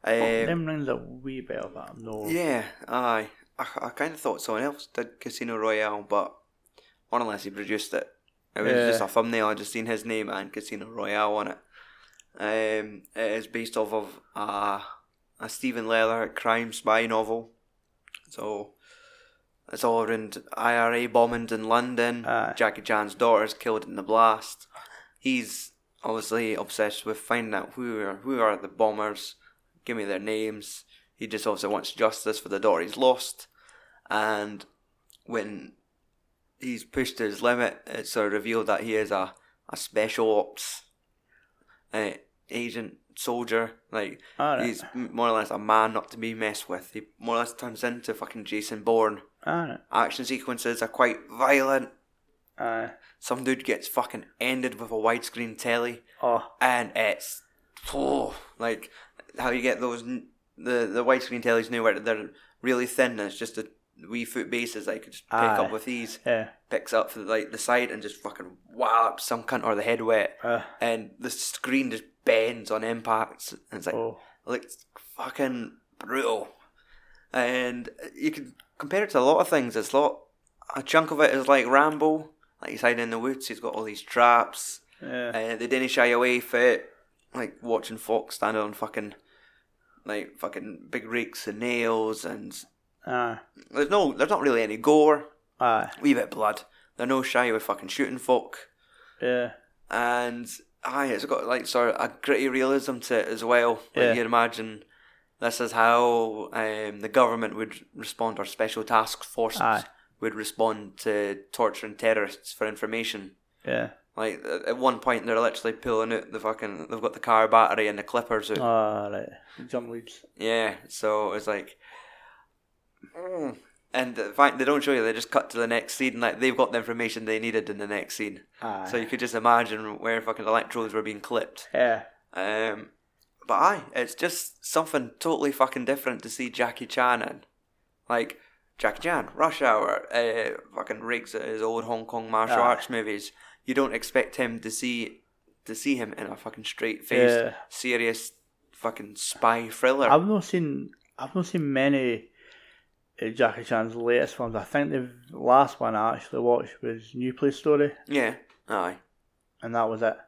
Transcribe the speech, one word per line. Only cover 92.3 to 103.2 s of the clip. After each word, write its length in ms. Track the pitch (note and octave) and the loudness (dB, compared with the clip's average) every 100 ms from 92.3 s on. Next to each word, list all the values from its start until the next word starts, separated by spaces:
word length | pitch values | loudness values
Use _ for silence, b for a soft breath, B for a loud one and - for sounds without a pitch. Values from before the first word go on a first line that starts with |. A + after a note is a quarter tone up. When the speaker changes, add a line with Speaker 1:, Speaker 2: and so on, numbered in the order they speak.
| - - - - _ _ _ | -10 -12 -16 -18 _ _ _
Speaker 2:
Aye. 340 | - B2 A#2+ A2+ - _ _ | -6 -2 -2 -6 -16 _ _
Speaker 1:
there's 200 | - D3 | -2 4
no, 240 | G3+ D#3+ | 4 4
there's 160 | G2+ D#3 | 2 2
not 120 | G#3 | 4
really 220 | C#3 A#2 | 4 4
any 140 | A2 A2 | 2 2
gore. 500 | C3 D3+ D3+ D3 - _ _ _ | 6 8 8 6 0 _ _ _
Speaker 2:
Aye. 300 | B2 A2 G#2+ - | 2 2 0 0
Speaker 1:
Wee 120 | C#3+ | 2
bit 100 | B2 | 4
of 60 | G#2+ | 2
blood. 300 | - G#2+ A2 - b b | 0 0 0 -12 b b
They're 100 | - | -6
no 160 | A#2+ C3+ | 0 0
shy 300 | B2+ B2 B2 | 2 2 4
with 120 | A2 | 0
fucking 260 | - G2 F#2+ | -2 -4 -4
shooting 280 | - C#3 B2+ | -2 -2 -2
folk. 520 | - B2+ - - - _ b b b b | 2 2 2 -16 -18 _ b b b b
Speaker 2:
Yeah. 300 | A#2+ B2 A#2+ - _ _ _ | -2 0 -2 -8 _ _ _
Speaker 1:
And, 560 | A2+ A#2+ B2 A#2+ A#2+ A#2 - _ _ | -2 0 0 -2 -6 -12 -14 _ _
aye, 220 | A#2+ C3+ C#3 | -4 -2 0
it's 180 | G#2 | -2
got, 200 | C#3 C3 | -2 -2
like, 220 | A2 B2 - | -2 -4 0
sort 260 | B2 A#2+ | 2 2
of 80 | - | 2
a 100 | A#2+ - | -4 -4
gritty 260 | - C#3 C3+ | 0 2 2
realism 520 | C3 C3 C3+ C3+ B2 | 2 2 2 0 -6
to 200 | - | 0
it 80 | A#2 | 0